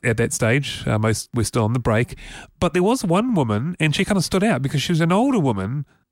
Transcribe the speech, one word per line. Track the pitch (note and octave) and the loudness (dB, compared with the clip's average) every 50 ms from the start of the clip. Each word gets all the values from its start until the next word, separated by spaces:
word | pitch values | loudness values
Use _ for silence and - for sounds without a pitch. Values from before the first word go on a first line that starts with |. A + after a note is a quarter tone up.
| - | -2
at | A#2 A2 A2 | -2 0 0
that | A#2 - - | 0 -2 0
stage. | - A#2+ A2 A#2+ C#3+ C#3 - - - - | 0 0 2 2 2 0 -4 -8 -8 -4
Uh, | C3 A2+ G#2+ | -2 -2 0
most | G#2+ A2 G#2+ - - - - | 2 0 0 -2 -4 -6 -2
were | A#2+ G#2+ | -2 -2
still | - - B2+ A2 | 0 0 0 0
on | G#2+ | 0
the | A#2+ C3 | 0 0
break. | - B2 G#2+ A2+ B2 - - - - - - - - - _ - | 0 2 2 2 0 -2 -6 -16 -16 -18 -18 -18 -20 -20 _ -2
But | F#3 E3+ - | -2 0 2
there | F3+ F3+ | 2 2
was | G#3 B3+ B3+ - | 2 2 0 0
one | F3 E3 F#3+ A#3 C4 A#3 | 0 2 2 2 2 2
woman, | E3+ C3 A2+ G#2 G#2 B2+ E3+ F3+ - | 0 2 2 0 0 -2 -4 -4 -2
and | D#3+ D#3 C#3+ | 0 0 0
she | - F#3+ | 0 0
kind | - G3+ F#3+ | 0 2 0
of | - | 0
stood | - - F#3+ G3+ | 0 0 0 2
out | A3+ F3+ A#2+ | 2 0 0
because | C3+ C3+ - C#3+ | -2 -2 -2 -2
she | - - | -2 0
was | F3 D#3 | 0 2
an | E3+ E3 F3+ | 2 2 2
older | G3+ B3 C#4+ B3+ G#3 | 2 2 2 2 2
woman. | D3 C3 A2 F#2+ F#2 G#2 C3 D3+ C#3 _ _ _ _ _ | 2 0 0 0 -2 -4 -4 -6 -8 _ _ _ _ _